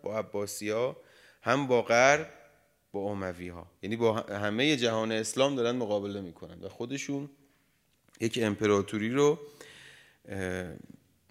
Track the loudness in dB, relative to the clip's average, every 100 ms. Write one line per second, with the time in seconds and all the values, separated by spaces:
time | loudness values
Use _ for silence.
0 | -6 -6 -6 -6 -6 -6 -4 -2 -2 -6
1 | -18 -20 -20 _ 0 2 4 2 6 6
2 | 8 6 0 -14 -20 _ _ _ _ -8
3 | -6 -4 -6 -8 -12 -12 -16 _ -6 2
4 | 2 2 -2 -4 -2 0 2 2 2 0
5 | 0 -2 -2 2 2 2 0 -2 -2 -2
6 | -2 -6 -10 -14 -18 -16 -16 -10 -8 -8
7 | -6 -8 -8 _ _ _ _ _ _ _
8 | _ -6 -4 0 0 2 4 4 2 -2
9 | -2 2 2 2 -6 -20 -20 -20 -20 -20
10 | -20 _ -12 -6 -4 -6 -8 -12 -18 -20
11 | _ _ _